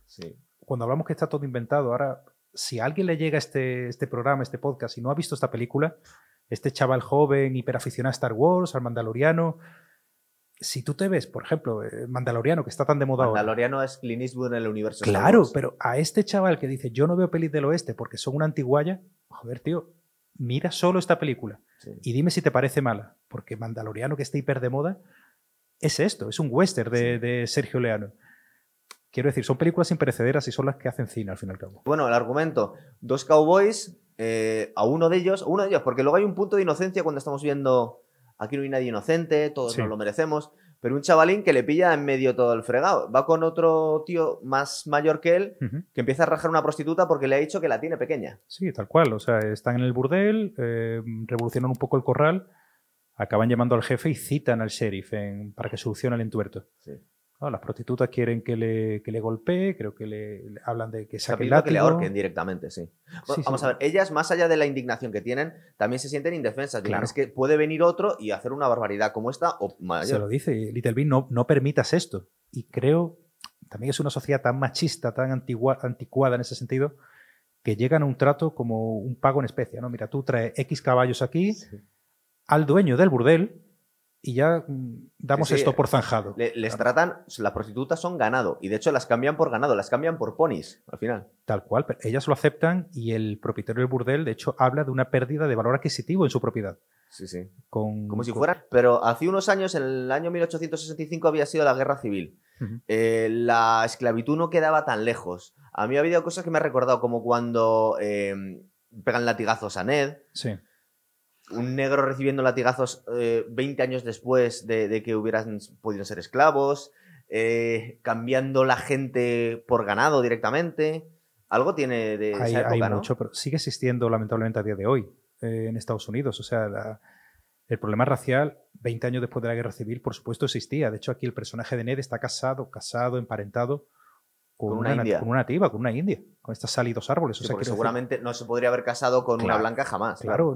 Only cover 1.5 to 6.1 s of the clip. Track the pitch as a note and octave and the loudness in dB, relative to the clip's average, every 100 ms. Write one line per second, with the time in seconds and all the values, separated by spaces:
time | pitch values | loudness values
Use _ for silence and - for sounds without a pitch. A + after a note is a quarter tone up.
1.5 | B2 A2+ C#3+ C3 B2 C#3 B2+ _ _ _ | -6 -2 0 0 0 -2 -6 _ _ _
2.5 | - - A#2+ B2 D#3 F#3+ D#3+ D#3+ D3 - | -12 -8 -4 -2 0 -2 0 0 -2 -2
3.5 | C#3 B2+ B2 B2 B2+ C#3 B2 A#2+ D3 E3 | -2 -2 -2 -6 -6 -6 -2 0 0 -2
4.5 | - C#3+ B2+ A#2+ - B2 C#3+ - C3+ B2 | -6 -6 -4 -6 -6 -4 -2 -4 -4 -4
5.5 | A2+ A#2+ C#3 D#3 - _ | -4 -4 0 -2 -2 _